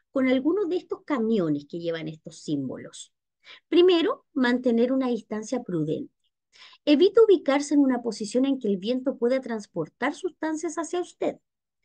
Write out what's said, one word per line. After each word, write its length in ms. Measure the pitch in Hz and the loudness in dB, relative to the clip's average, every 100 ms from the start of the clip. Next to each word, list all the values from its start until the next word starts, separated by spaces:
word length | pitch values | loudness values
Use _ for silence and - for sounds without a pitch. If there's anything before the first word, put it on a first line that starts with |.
| _ | _
con 180 | 277 262 | -2 0
alguno 380 | 262 277 381 349 | 0 0 -2 -2
de 100 | 349 | -4
estos 260 | - 370 | -6 -10
camiones 600 | - 269 220 220 165 147 143 | -6 -2 0 0 0 -2 -6
que 120 | 175 | -8
llevan 280 | 170 165 156 | -6 -6 -8
estos 320 | 156 - - | -12 -18 -16
símbolos? 720 | - 143 131 - - - - _ _ _ - - _ | -6 -6 -6 -10 -14 -20 -20 _ _ _ -20 -20 _
Primero, 560 | 330 359 339 320 571 _ | 4 6 6 2 -2 _
mantener 600 | 294 247 247 254 233 247 | 0 0 2 2 2 2
una 160 | 269 254 | 0 0
distancia 540 | 233 - 214 214 247 | -4 -6 -10 -6 -8
prudente. 500 | 247 170 151 - - _ _ _ _ _ - - | -4 -4 -2 -4 -8 _ _ _ _ _ -20 -6
Evite 360 | - 285 381 466 | 2 4 6 6
ubicarse 540 | 427 339 - 277 285 | 6 6 4 0 2
en 60 | 294 | 2
una 220 | 269 247 | 4 2
posición 420 | 240 202 208 247 | -4 -6 -4 0
en 140 | 277 262 | 0 0
que 100 | 208 | -2
el 80 | 196 | -2
viento 420 | 202 254 262 247 | -2 -4 -4 -2
pueda 220 | 233 262 | -2 -2
transportar 720 | 254 226 202 175 156 _ 269 | -2 -8 -8 -8 -8 _ -6
sustancias 640 | 339 359 - 311 311 339 311 | -4 -8 -6 -6 -6 -6 -8
hacia 240 | 311 349 | -6 -6
usted. 360 | 349 - - - _ _ _ _ | -8 -6 -6 -6 _ _ _ _